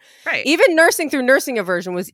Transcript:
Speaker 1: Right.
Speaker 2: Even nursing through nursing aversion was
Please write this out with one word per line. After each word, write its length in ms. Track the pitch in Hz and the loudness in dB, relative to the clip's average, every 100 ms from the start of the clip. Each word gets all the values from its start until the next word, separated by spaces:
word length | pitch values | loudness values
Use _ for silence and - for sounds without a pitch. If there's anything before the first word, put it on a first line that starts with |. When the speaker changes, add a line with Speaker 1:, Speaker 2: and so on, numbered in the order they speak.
| _ _ - | _ _ -8
Speaker 1:
Right. 180 | 127 262 | -4 0
Speaker 2:
Even 280 | 330 427 320 | 2 4 4
nursing 320 | 339 - 302 | 2 2 -2
through 140 | 277 | -2
nursing 360 | 247 277 302 233 | 2 0 0 -4
aversion 360 | 180 175 180 | -2 -4 -4
was 160 | 180 190 | -8 -8